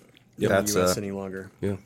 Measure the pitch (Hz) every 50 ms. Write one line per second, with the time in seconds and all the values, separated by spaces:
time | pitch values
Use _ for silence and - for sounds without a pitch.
0 | - _ _ _ _ _ _ - 98 101 101 98 101 104 104 92 90 92 92 110
1 | 104 98 98 98 98 95 92 95 95 101 - - - 101 101 95 -